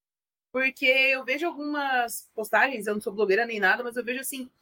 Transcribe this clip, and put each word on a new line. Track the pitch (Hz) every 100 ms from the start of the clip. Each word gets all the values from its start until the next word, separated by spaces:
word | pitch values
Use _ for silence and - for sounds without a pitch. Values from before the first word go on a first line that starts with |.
| _ _ _ _ _
Porque | 254 262 262 262
eu | 269 262 262
vejo | 240 285 339
algumas | 277 294 294 277 262 233 - - -
postagens, | 214 214 254 247 208
eu |
não | 208
sou | 214
blogueira | 196 202 196 233
nem | 220
nada, | 190 220
mas | 247 240
eu |
vejo | 220 247
assim, | 262 269 254 _